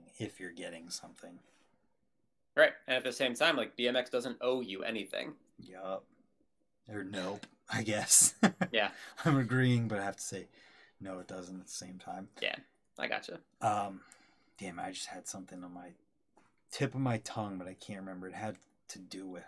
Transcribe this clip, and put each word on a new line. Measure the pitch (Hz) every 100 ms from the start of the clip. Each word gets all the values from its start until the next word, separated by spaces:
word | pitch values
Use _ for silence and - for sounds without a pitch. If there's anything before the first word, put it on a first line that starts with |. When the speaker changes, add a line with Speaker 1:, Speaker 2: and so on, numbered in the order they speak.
| 85 -
Speaker 1:
if | 104 -
you're | 92
getting | 85 87 85 82
something. | - 82 - 92 85 _ _ _ _ _ _ _ _ _ _ _ 143
Speaker 2:
Right. | 151 - -
And | 127
at | 127
the |
same | 120 131
time, | 120 160 143
like, | 104 -
B | 120
M | 127
X | 123
doesn't | 127 127 113
owe | 127 127
you | 117 95
anything. | - 113 92 - 64 - _ -
Speaker 1:
Yup. | - 92 95 95 - _ _ _ _ _ _ _ -
Or | 104 95
nope, | 101 92 104 - _ -
I | 110
guess. | 110 107 - - - -
<laughs> | 190 - 180
Speaker 2:
Yeah. | 110 101 - - - 160
Speaker 1:
I'm | 139
agreeing, | 117 127 127 120 113
but | 104
I |
have | 98 95
to |
say, | - 95 90 - - - - _
no, | 98 92
it | 90
doesn't | 92 90 92
at | 92
the |
same | - 92 92
time. | - 92 101 -
Speaker 2:
Yeah. | - - - _ _ -
I | -
gotcha. | - - - - _
Speaker 1:
Um, | 110 104 101 92 - - _ _ _ -
damn, | 98 85
I | 90
just | 92 -
had | 90 -
something | 98 92 90
on | 90
my | 90 90 - _ _ _ _ _ _ _
tip | - 135
of | 131
my | 131 113
tongue, | - 113 104 92
but | 90
I |
can't | 92 - 98
remember. | 95 92 92
It | 95
had | 110 92 _ _ -
to | -
do | 90 95 95
with | 90